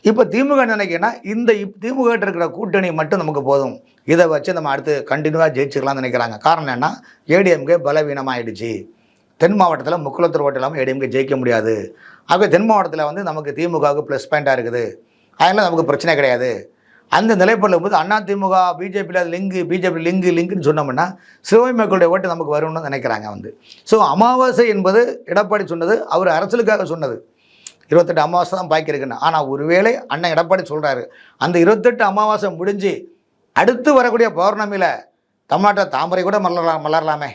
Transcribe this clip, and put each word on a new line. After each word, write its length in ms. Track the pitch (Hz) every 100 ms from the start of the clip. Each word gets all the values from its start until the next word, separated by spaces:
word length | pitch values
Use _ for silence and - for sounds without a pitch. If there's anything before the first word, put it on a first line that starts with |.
| -
இப்ப 140 | 226 190
தி 80 | 226 277
மு 80 | 277
க 60 | 240
நினைக்கிறேன்னா 380 | 214 196 165 214 226 190
இந்த 160 | 214 240 208
இப்-, 120 | 196 196
தி 80 | 226 262
மு 40 | 240
க 100 | 233
இருக்கிற 220 | 196 170 165 -
கூட்டணி 340 | 214 196 185 160
மட்டும் 220 | 156 185
நமக்கு 220 | 156 147 131
போதும், 260 | 139 131 - _ _ -
இதை 100 | 170 170
வச்சு 240 | 151 185 170
நம்ம 160 | 151
அடுத்து 220 | 135 135 143 -
கண்டினியூவா 360 | 143 156 160 160 123
ஜெயிச்சுக்கலாம்னு 440 | 139 139 135 135
நினைக்கிறாங்க. 340 | 127 123 117 107 151
காரணம் 260 | 165 143 123
என்ன? 100 | 151 - - _ -
ஏ 40 | 170 196
டி 60 | 156
எம் 120 | -
கே 60 | 170 143
பலவீனமாயிடுச்சு. 880 | 151 151 139 135 123 113 95 117 104 87 _ _ _ _ _
தென் 160 | 170 208
மாவட்டத்துல 380 | 180 151 143 170 143
முக்குளத்தூர் 360 | 131 170 147 143
ஓட்டு 120 | 135
இல்லாம 180 | 135 135
ஏ 20 | 131
டி 60 | 135
எம் 60 |
கே 100 | 131 127
ஜெயிக்க 200 | 135 135
முடியாது. 320 | 123 113 110 107 98 - - - -
ஆகவே 180 | 175 202
தென் 140 | 165 226
மாவட்டத்துல 380 | 214 175 156 147
வந்து 140 | 175 185
நமக்கு 220 | 156 143 143
தி 80 | 170
மு 80 | 165 143
கவுக்கு 220 | 143 143
பிளஸ் 200 | 135 -
பாயிண்டா 220 | 151 139 131
இருக்குது, 260 | 117 120 110 - _ _ _ -
அதனால 260 | 170 202 185
நமக்கு 220 | 165 160
பிரச்சனை 240 | 139 165 147
கிடையாது. 320 | 135 123 127 104 - _ _ _ _ 160
அந்த 160 | 220 208
நிலைப்பாடுல 380 | 185 226 202 175
போது 120 | 165 165
அண்ணா 180 | 175 214 196
தி 60 | 202
மு 60 | 190
க, 40 | 185 180 165
பி 80 | 190
ஜே 80 | 196 175
பில 100 | 180
அது 80 | 175
லிங்கு, 260 | 175 196 185 165
பி 60 | 180
ஜே 60 | 180
பி 60 | 165 170
லிங்கு, 240 | 185 180 170
லிங்குன்னு 300 | 175 190 143
சொன்னோம்னா 360 | 151 139 127 175 - _ _ -
சிறுபான்மை 280 | 220 254 240
மக்களுடைய 320 | 208 185 170
ஓட்டு 200 | 190 185
நமக்கு 220 | 170 151
வரும்னு 260 | 147 160 160 151
நினைக்கிறாங்க 400 | 135 120 110 107
வந்து. 160 | 101 - - _ - -
So 60 | 220 175
அமாவாசை 520 | 156 233 254 254 247 240
என்பது 260 | 202 185 208 240 - -
எடப்பாடி 320 | 180 196 208 190
சொன்னது, 220 | 170 170 226 -
அவர் 160 | 147 180 160
அரசியலுக்காக 500 | 196 240 220 208 175
சொன்னது. 240 | 165 143 117 _ _ _ _ - _ _
இருபத்தெட்டு 340 | 160 175 160 143
அமாவாசை 280 | 175 170 185
தான் 120 | 175
பாக்கி 200 | 156 151
இருக்குன்னு. 280 | 143 131 113 147
ஆனா 120 | 160 135
ஒருவேளை 400 | 139 151 180 220 254 -
அண்ணன் 220 | 143 175
எடப்பாடி 300 | 160 170 190 180
சொல்றாரு, 300 | 151 151 123 - - - _
அந்த 120 | 143 175
இருபத்தெட்டு 400 | 170 214 240 226 208
அமாவாசை 400 | 196 214 214 196 165
முடிஞ்சு 320 | 185 202 196 151 - _ _ _ _ -
அடுத்து 280 | 202 254 262 269
வரக்கூடிய 300 | 247 226 226 160
பௌர்ணமியில 460 | 190 214 208 202 175 123 - _ _ _ _
தமிழ்நாட்டுல 340 | 160 202 202 185 135
தாமரை 260 | 165 185 180
கூட 100 | 202 185
மலரலாம், 380 | 175 165 156 151
மலரலாமே. 440 | 160 156 151 143